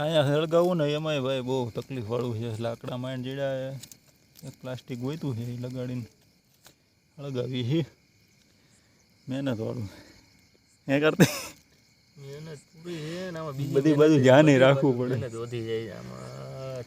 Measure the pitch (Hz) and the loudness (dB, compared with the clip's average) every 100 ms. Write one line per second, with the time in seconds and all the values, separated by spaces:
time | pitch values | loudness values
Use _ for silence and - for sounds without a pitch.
0 | 151 160 139 147 160 170 175 175 147 151 | 2 2 4 2 2 2 4 2 0 0
1 | 156 147 127 135 123 131 117 123 - 131 | -2 -2 -2 -2 -2 -2 -2 -8 -8 -10
2 | 107 123 123 110 117 107 117 117 127 127 | -6 -4 -4 -6 -6 -6 -6 -6 -10 -8
3 | 127 131 127 139 139 135 135 135 - - | -8 -8 -8 -6 -6 -6 -8 -12 -16 -20
4 | _ _ _ - 143 - 127 127 - 123 | _ _ _ -20 -20 -16 -12 -12 -10 -8
5 | 127 160 147 113 120 120 123 127 123 123 | -8 -6 -6 -6 -8 -8 -10 -8 -8 -8
6 | 110 _ _ _ _ _ - _ _ _ | -10 _ _ _ _ _ -20 _ _ _
7 | _ - 143 127 123 127 120 160 135 _ | _ -16 -8 -6 -4 -4 -2 -2 -2 _
8 | _ _ _ _ _ _ _ _ _ _ | _ _ _ _ _ _ _ _ _ _
9 | _ _ - 135 139 110 117 123 98 - | _ _ -10 -6 -4 -4 -6 -6 -10 -14
10 | - - _ _ _ _ _ _ - 139 | -20 -20 _ _ _ _ _ _ -2 2
11 | 156 165 156 - - - _ _ _ _ | 2 4 4 2 -10 -18 _ _ _ _
12 | _ 147 139 147 160 143 _ 160 175 165 | _ -20 -18 -16 -16 -18 _ -18 -12 -10
13 | 156 175 185 160 156 135 135 135 151 147 | -8 -8 -8 -8 -8 -6 0 2 4 6
14 | 156 147 127 135 156 131 131 135 139 120 | 6 8 10 10 10 8 6 6 2 2
15 | 127 123 120 113 120 120 113 113 113 113 | 0 -2 -4 -8 -8 -8 -6 -6 -6 -12
16 | 123 127 127 135 135 135 135 131 | -14 -14 -14 -14 -14 -14 -12 -12